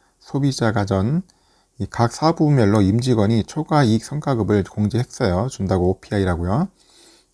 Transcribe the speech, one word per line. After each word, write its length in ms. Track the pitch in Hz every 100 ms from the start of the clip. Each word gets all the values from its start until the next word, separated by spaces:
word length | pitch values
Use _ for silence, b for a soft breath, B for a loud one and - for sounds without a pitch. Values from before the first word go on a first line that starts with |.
| b _
소비자 540 | - 139 139 131 117
가전, 480 | 110 101 98 104 165 - b b b b -
이 80 | 98
각 220 | - 117
사부분별로 720 | - 156 160 151 143 101 110
임직원이 640 | 95 113 131 110 104 113 -
초과 380 | - 156 151
이익 200 | 127 110
성과급을 600 | - 143 151 123 98 104 92
공제했어요. 800 | - 104 107 123 - 113 90 127
준다고 420 | - 95 95 90
오피아이라고요. 760 | 92 - 107 92 82 87 110 196 b b b b b b